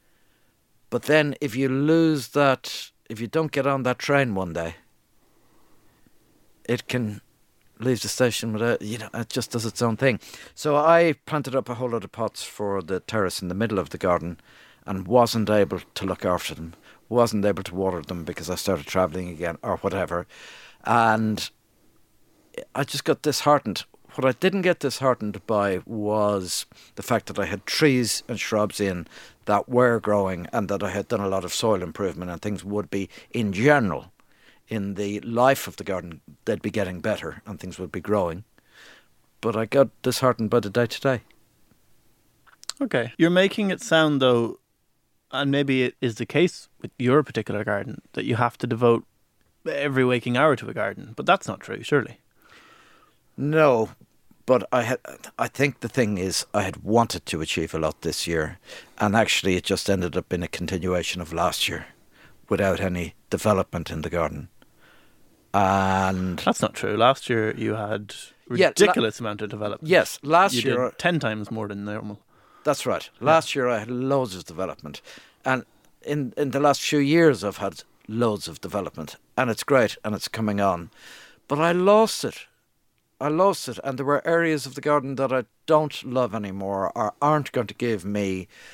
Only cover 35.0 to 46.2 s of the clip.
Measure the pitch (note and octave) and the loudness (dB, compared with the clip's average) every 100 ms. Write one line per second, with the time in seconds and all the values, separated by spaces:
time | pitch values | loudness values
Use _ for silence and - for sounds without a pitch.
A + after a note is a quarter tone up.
35 | G2+ G#2 - A#2 C3 C3+ - - G2 F#2 | -4 -4 -4 2 4 4 -2 -10 -6 -6
36 | F2 F#2 - - - B2+ G#2+ G#2 F#2 F2+ | -6 -14 -20 -10 -4 -4 -2 -2 -4 -4
37 | A2 G2 E2 - - F2+ F#2 F2 F2+ F#2 | -4 -4 -6 -12 -14 -12 -12 -10 -8 -8
38 | F#2 G#2 F2 E2 - _ _ - - - | 0 0 0 -4 -12 _ _ -20 -20 -20
39 | _ _ _ - A2+ A2 A2 C#3 B2+ - | _ _ _ -6 -4 -2 2 4 4 2
40 | C3 - C3 A#2+ A2 A#2+ G2+ A#2 A#2 - | -2 2 2 2 2 0 2 0 0 0
41 | C3+ A#2+ - _ _ _ _ _ _ _ | -2 -2 -4 _ _ _ _ _ _ _
42 | _ _ _ _ _ _ - - C4+ C3 | _ _ _ _ _ _ -12 -6 -2 0
43 | A#2 - E3 F3+ G3 G#3 G3 - - D#3+ | 0 2 4 6 4 2 -2 -2 2 4
44 | D#3 C#3+ C3 A#2+ A2+ - _ _ _ _ | 4 4 4 4 2 -4 _ _ _ _
45 | _ _ _ C3 C#3 C#3 C#3 C3 B2 - | _ _ _ -4 0 2 2 2 2 0
46 | B2 A2 | -4 -4